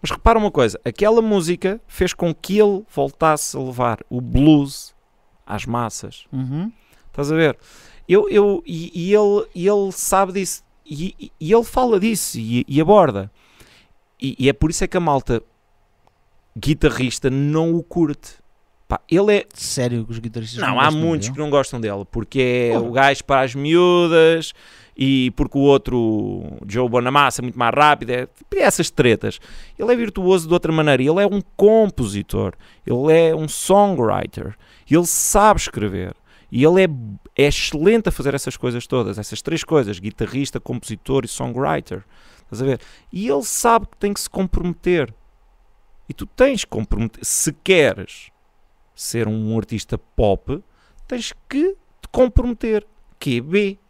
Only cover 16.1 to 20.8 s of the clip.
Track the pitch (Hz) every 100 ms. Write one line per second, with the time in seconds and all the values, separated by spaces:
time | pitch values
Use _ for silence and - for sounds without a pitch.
16.1 | _ _ _ _ - 123 147 151 127 127
17.1 | - 135 135 143 156 165 170 160 - 160
18.1 | 147 - - _ _ _ _ _ 87 _
19.1 | 165 208 202 - - - - 123 120 110
20.1 | 113 113 117 110 120 135 110